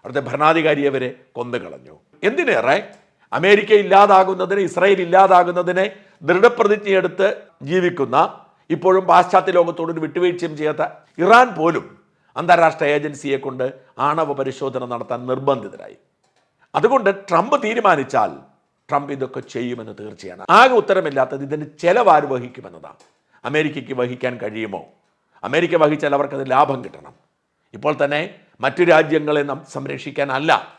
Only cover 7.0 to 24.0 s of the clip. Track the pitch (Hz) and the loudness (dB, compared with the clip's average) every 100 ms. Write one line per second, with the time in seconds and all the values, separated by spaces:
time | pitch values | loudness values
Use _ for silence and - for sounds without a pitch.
7 | 180 156 190 - - _ 139 185 175 170 | 0 0 -2 -2 -12 _ -4 -2 0 -2
8 | 127 131 185 - _ _ - 160 185 190 | 0 2 0 -2 _ _ -8 -2 2 2
9 | 180 170 175 190 185 175 170 160 165 165 | 4 4 4 2 2 2 0 -2 -8 -6
10 | 156 156 180 175 170 151 151 151 160 - | -8 -2 -2 -2 -8 -6 -6 -4 -6 -8
11 | _ - 175 233 254 175 160 151 - - | _ -4 4 4 4 0 -2 -2 -6 -16
12 | _ _ _ - 170 170 165 - 147 147 | _ _ _ -8 2 4 4 2 0 -2
13 | 147 139 143 135 135 127 127 135 _ - | -4 -8 -6 -6 -6 -6 -6 -8 _ -4
14 | 139 156 156 135 135 131 135 127 123 120 | -2 0 -2 -4 -6 -6 -8 -6 -8 -10
15 | - 123 123 127 135 131 101 - - - | -8 -10 -6 -4 -2 -2 -6 -16 -20 -20
16 | _ _ _ _ _ _ _ 143 220 269 | _ _ _ _ _ _ _ -2 2 2
17 | 196 196 - 170 214 285 233 233 208 156 | 2 -2 0 0 2 -2 -2 0 2 2
18 | 131 123 104 - - _ _ _ - 147 | 0 -2 -2 -6 -20 _ _ _ -6 -6
19 | 143 139 131 135 - 120 123 120 110 104 | -6 -8 -8 -10 -10 -8 -8 -8 -12 -16
20 | 107 104 95 90 95 185 262 247 - 190 | -18 -16 -18 -12 2 6 6 4 2 0
21 | 160 135 131 139 139 151 151 - 170 190 | 0 -2 -2 -4 -8 -8 -10 -4 0 2
22 | 214 151 147 127 123 - 95 85 73 - | 4 4 2 -4 -6 -14 -20 -20 -20 -20
23 | _ _ _ _ 120 147 156 151 117 127 | _ _ _ _ -4 -2 -2 -4 -8 -4